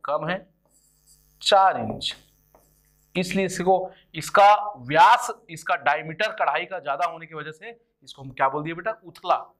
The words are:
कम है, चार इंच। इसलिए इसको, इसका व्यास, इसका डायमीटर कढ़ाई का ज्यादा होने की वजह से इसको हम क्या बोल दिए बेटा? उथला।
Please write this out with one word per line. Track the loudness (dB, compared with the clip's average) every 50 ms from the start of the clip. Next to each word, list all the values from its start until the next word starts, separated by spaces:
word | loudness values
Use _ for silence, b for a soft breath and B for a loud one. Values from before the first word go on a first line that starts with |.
| -6
कम | -4 -4 -4 -4 -4
है, | -6 -8 -10 _ _ _ _ _ _ _ _ _ _ _ _ _ _ _ _ _ _ _
चार | 0 4 4 6 6 4 2
इंच। | 0 -6 -8 -8 -8 -8 -10 -10 -10 _ _ _ _ _ _ _ _ _ _ _ _ _ _ _ _ _ _ _
इसलिए | -6 -6 -2 -2 -2 -2
इसको, | -2 -4 -4 0 2 2 2 0 -8 B B B B _
इसका | -12 -12 0 4 6 8 8 6 4 2 -8 -12 -14
व्यास, | -10 -2 4 6 6 6 6 4 2 -6 -10 -12 _ _
इसका | -18 -12 -4 -4 -4
डायमीटर | -2 0 0 -2 0 -4 -10 -6 -4 -4 -4
कढ़ाई | -2 -2 -2 -2 0 -2 -4
का | -6 -10 -10
ज्यादा | -6 -6 -4 -4 -4
होने | -6 -6 -10 -16
की | -14 -14
वजह | -12 -12 -12
से | -14 _ -18 -20 -20 _ _ _ _ _
इसको | _ -20 -20 -18
हम | -18 -16
क्या | -2 0 0 0
बोल | 0 -4
दिए | -6 -6 -10
बेटा? | -8 -8 -8
उथला। | -10 _ _ -20 -20 -14 -2 -2 -2 -2 -2 -12 _